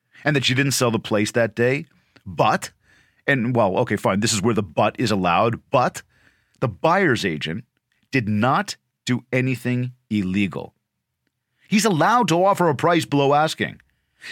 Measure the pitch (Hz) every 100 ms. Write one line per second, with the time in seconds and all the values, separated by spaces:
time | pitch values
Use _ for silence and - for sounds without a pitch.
0 | _ - 147 143 127 131 139 - 123 110
1 | - 107 104 - 107 - 123 139 165 _
2 | _ _ 98 87 110 185 - - _ _
3 | _ _ - 139 117 120 101 95 123 104
4 | 120 98 101 107 107 101 98 - 113 -
5 | 117 104 90 87 113 - - 135 147 -
6 | - _ _ _ _ _ 127 90 160 185
7 | 175 113 98 76 76 98 - _ _ _
8 | _ 135 107 104 123 160 208 - _ _
9 | - 123 - 127 131 123 127 123 123 -
10 | - 107 92 95 98 - 50 _ _ _
11 | _ _ _ _ _ _ _ 208 214 156
12 | 180 240 185 170 190 190 175 127 160 175
13 | - 143 143 143 156 - 85 - _ _
14 | _ _ -